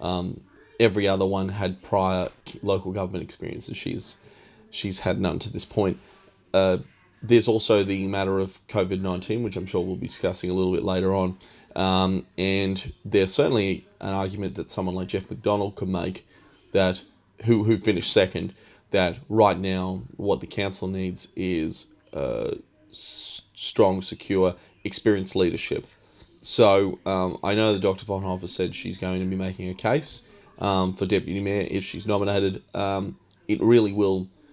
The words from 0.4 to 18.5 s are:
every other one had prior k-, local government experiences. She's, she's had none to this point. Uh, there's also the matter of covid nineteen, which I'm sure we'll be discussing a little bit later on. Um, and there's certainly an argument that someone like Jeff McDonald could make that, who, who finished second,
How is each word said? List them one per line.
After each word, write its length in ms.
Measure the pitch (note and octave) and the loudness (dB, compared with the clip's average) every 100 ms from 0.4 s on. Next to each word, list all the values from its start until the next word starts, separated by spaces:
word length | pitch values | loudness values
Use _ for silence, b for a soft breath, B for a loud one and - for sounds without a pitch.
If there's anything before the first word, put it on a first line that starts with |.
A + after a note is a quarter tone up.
| - - - - | -16 -20 -10 2
every 300 | A2+ G2+ G2 | 2 4 2
other 160 | F#2+ | 2
one 240 | F#2+ G2 F#2+ | 2 0 -4
had 340 | G2+ F#2 F#2 | -4 -4 -6
prior 460 | - G2+ F#2+ F#2 - - | -2 2 2 0 -2 -8
k-, 160 | - - | -18 -6
local 300 | G2 F#2+ F#2 | -2 -2 -2
government 320 | G2 F#2 F2+ | -6 -6 -6
experiences. 540 | - - - - - - | -10 -12 -12 -10 -12 -10
She's, 400 | - - - - B B B B - | -8 -6 -8 -12 B B B B -14
she's 280 | - G2+ F#2 | -8 -6 -2
had 200 | F#2+ F#2 | -2 0
none 200 | F#2 - | -2 -2
to 120 | - | -6
this 140 | E2 | -8
point. 340 | - - G2 - b b b b _ | -4 0 0 -2 b b b b _
Uh, 260 | F#2+ F#2+ F#2 - _ _ _ A2 | 2 4 2 -4 _ _ _ 4
there's 220 | A#2 A#2 | 6 6
also 340 | A2 - G#2 | 2 4 4
the 240 | G2 G2 G2 | 4 0 -2
matter 320 | G2 F#2+ G2 | -2 0 0
of 220 | F#2+ - - | -2 -6 -4
covid 320 | G#2+ F#2 F#2+ | 0 0 -2
nineteen, 420 | F#2+ F2+ - A2+ | -2 -4 -4 -4
which 140 | A2+ F#2 | -4 -6
I'm 80 | |
sure 160 | F#2 F#2 | -4 -2
we'll 160 | F2+ F#2 | -2 -4
be 120 | F2+ | -6
discussing 420 | - F#2 F#2 F2+ | -4 -2 -2 -2
a 20 | |
little 220 | F#2 F#2 | 0 2
bit 100 | F#2 | 2
later 300 | F#2 F#2 F#2+ | 0 0 2
on. 240 | G2 F#2 F#2 B B B | 2 0 -4 B B B
Um, 520 | - F#2+ F#2 F#2+ F#2+ - - | -2 2 4 2 0 -4 -2
and 560 | F#2+ G2 F#2+ F#2+ - - G2+ | 0 2 0 -2 -8 -12 2
there's 260 | G#2 F#2+ | 4 4
certainly 540 | - D#3+ A#2+ F#2+ F2+ - - | 4 4 4 2 -2 -6 -10
an 120 | G2 | -4
argument 440 | G2 G2 G2+ F#2+ G2 | -2 -2 -4 -6 -6
that 140 | - | -8
someone 240 | - F#2 | -4 -2
like 140 | F#2 F#2 | -4 -4
Jeff 220 | G2 F#2 | -4 -6
McDonald 440 | - G#2 G#2 G2+ | -4 0 2 0
could 140 | - F#2 | -4 -4
make 400 | F#2 F2+ F#2 - b b b _ | -2 -4 -8 -14 b b b _
that, 300 | F#2+ F#2 F#2 - _ _ - A2+ | 2 2 0 -8 _ _ -2 2
who, 180 | A2 | 4
who 140 | G#2+ G#2 | 4 2
finished 340 | A2 F2 - | 2 0 2
second, 400 | G#2+ F#2 - F#2 | 4 2 0 -6